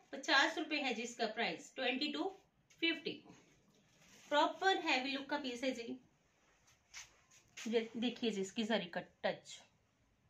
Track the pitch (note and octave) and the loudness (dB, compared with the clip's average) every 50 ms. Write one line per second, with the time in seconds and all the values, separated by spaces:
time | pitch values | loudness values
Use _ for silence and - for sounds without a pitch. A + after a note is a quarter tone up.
0 | - _ - C4+ C#4+ - D4 C4+ D4+ E4 D#4+ F4 D#4+ - D4+ C#4+ C#4+ C4 A#3 G3+ | -12 _ -10 -6 2 4 6 6 6 6 4 0 -2 0 0 0 0 0 -2 -2
1 | A#3+ A#3 - - A#3+ G#3 - A#3 A3 F#3 E3+ - - - - - C4 B3+ C4 C4 | -4 -6 -4 -2 -2 -2 0 0 -2 -2 -2 -4 -10 -12 -8 -2 -2 0 0 0
2 | D4 D4 D4 D4 E4+ G4 - - - _ _ _ _ _ - - - E4 D#4+ D#4+ | -2 -2 -2 -2 -2 -4 -4 -8 -14 _ _ _ _ _ -6 0 0 0 0 0
3 | - - - - - - - - - _ _ _ _ _ _ _ _ _ _ _ | -2 -6 -8 -8 -12 -18 -20 -20 -20 _ _ _ _ _ _ _ _ _ _ _
4 | - - - - - - D4 D4 D#4+ E4+ E4 - F#4 F#4+ F#4+ - E4 D#4+ C#4+ C4 | -20 -20 -20 -20 -4 2 4 4 4 4 2 2 4 4 4 4 4 2 2 2
5 | B3+ C4+ C4+ C#4 C#4 - D4+ C#4+ C#4 B3+ A#3+ A#3+ C#4 C4 B3+ A3+ A#3 B3 C4 - | 2 0 -2 -4 -2 -2 -2 -2 -2 -4 -4 -2 0 -2 -2 -2 -4 -8 -10 -10
6 | - _ _ _ _ _ _ _ _ _ _ _ _ _ _ _ _ _ - - | -12 _ _ _ _ _ _ _ _ _ _ _ _ _ _ _ _ _ -16 -16
7 | - - - _ _ _ - - - _ _ - - A#3 A3 A#3 A3 A3+ - A#3+ | -16 -16 -20 _ _ _ -20 -20 -20 _ _ -10 -4 0 2 2 2 0 -2 -2
8 | A3+ B3 A#3 - B3 A3+ G3+ G3 F#3+ F#3+ - - A3 A3 A#3 G3 F3 F3 - F3+ | 0 0 0 0 0 0 0 0 -2 -2 -2 -4 0 0 0 0 0 -2 -6 -8
9 | F3 - - _ - G3+ F3 - - - - - - - _ _ _ _ _ _ | -8 -8 -10 _ -4 -4 -4 -4 -8 -16 -18 -18 -18 -20 _ _ _ _ _ _
10 | _ _ _ _ _ _ | _ _ _ _ _ _